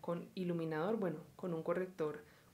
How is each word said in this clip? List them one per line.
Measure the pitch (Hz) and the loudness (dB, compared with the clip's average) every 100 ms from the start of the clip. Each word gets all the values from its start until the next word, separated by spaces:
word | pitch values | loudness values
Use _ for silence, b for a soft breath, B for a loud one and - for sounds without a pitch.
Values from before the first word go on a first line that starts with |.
con | - 170 175 - | -4 -2 -2 -2
iluminador, | 180 170 160 156 180 220 | 0 2 2 2 2 2
bueno, | 190 156 - - | 2 0 -8 -6
con | 190 | -2
un | 165 | 0
corrector | 160 175 185 - 156 147 B B B | 2 2 0 0 -2 -2 B B B